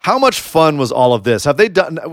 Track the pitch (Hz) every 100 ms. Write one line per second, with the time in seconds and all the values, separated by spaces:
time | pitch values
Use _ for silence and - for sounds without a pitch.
0 | 180 262 262 - - 160 156 147 123 131
1 | 127 117 113 107 147 135 220 185 151 160
2 | 165